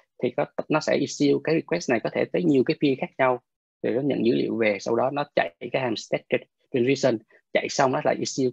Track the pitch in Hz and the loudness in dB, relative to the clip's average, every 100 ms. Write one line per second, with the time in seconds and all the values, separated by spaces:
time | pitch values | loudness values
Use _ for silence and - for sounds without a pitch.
0 | _ - 127 - 147 - - 156 - - | _ -6 -4 -2 -4 -6 -2 -2 2 0
1 | 139 - 143 139 147 160 - 160 - 113 | 0 0 2 2 0 -2 -2 -4 0 -2
2 | - 107 120 165 175 135 120 156 143 127 | 0 -2 -2 0 2 4 2 2 0 0
3 | 175 - 131 123 - _ _ _ 113 113 | -4 0 0 0 -8 _ _ _ -4 -2
4 | 143 117 113 139 117 110 110 98 123 117 | 0 0 2 2 -2 0 0 0 -2 0
5 | 127 143 147 - 135 - - 139 127 98 | 0 -2 -2 -2 -2 -6 -6 -4 -2 -4
6 | - 127 - 127 - _ _ 131 123 135 | -4 -6 -2 -4 -4 _ _ 0 2 2
7 | 131 110 - _ _ - - - 131 147 | 2 0 -6 _ _ 0 0 2 2 2
8 | 127 - - - 127 | 0 0 -2 0 -2